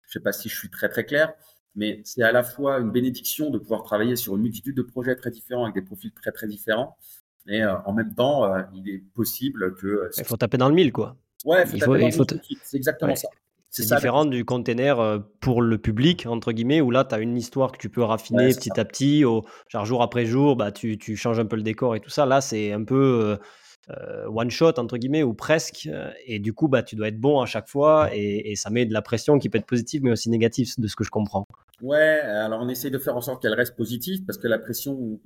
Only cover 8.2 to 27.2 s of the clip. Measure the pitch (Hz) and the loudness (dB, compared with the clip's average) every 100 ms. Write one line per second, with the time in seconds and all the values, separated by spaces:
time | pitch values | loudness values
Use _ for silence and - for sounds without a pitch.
8.2 | 127 139 101 95 95 95 98 95 - 117 | 2 2 2 0 -4 -10 -12 -12 -10 -4
9.2 | 107 - 135 117 92 92 95 104 90 - | -4 -4 -6 -4 -4 -4 -4 -4 -4 -8
10.2 | - 117 120 123 131 170 147 113 104 - | -6 -2 0 2 4 6 4 2 -6 -8
11.2 | _ - 143 180 170 - 135 135 - 165 | _ -8 2 4 4 2 4 6 4 4
12.2 | 131 - - - - 139 135 151 147 131 | 2 0 -8 -14 -8 -2 -2 0 -2 -2
13.2 | - - _ _ _ - 107 143 123 135 | -6 -12 _ _ _ -6 0 2 4 2
14.2 | 151 123 113 123 120 117 139 120 110 107 | 2 0 -2 -2 0 2 2 4 2 0
15.2 | 104 _ 131 120 117 110 117 107 156 175 | -4 _ 0 4 4 2 0 2 4 2
16.2 | 117 117 120 113 120 156 127 127 135 110 | -2 -4 -2 -2 2 4 4 4 2 0
17.2 | 117 123 117 135 127 - 104 120 110 110 | -2 -4 -4 -2 -2 -2 -6 -2 0 0
18.2 | - 117 131 127 110 98 107 - 139 151 | 0 4 4 2 -2 -2 -2 0 2 6
19.2 | 127 113 - - _ 110 107 123 117 120 | 4 4 -2 -14 _ -6 -2 0 2 0
20.2 | 113 127 143 120 104 - 113 107 - 104 | 0 4 4 4 0 -4 -6 -6 -6 -4
21.2 | 120 113 110 110 107 107 127 110 - - | -2 0 0 -2 -4 -2 -2 -2 -4 0
22.2 | 135 139 135 110 104 104 104 131 135 120 | 4 2 2 -2 -2 -4 0 2 4 4
23.2 | 107 104 - - - _ - - - 104 | 2 -2 -6 -20 -20 _ -18 -14 -12 -10
24.2 | 107 110 120 - 165 160 120 123 131 151 | -6 -4 -4 2 2 4 -2 -4 -2 0
25.2 | 131 107 - 160 - - 156 151 143 - | 0 -2 0 0 0 -10 -12 -10 -10 -14
26.2 | - 107 107 107 151 127 - 110 107 110 | -8 -6 -4 0 2 2 2 -4 -4 0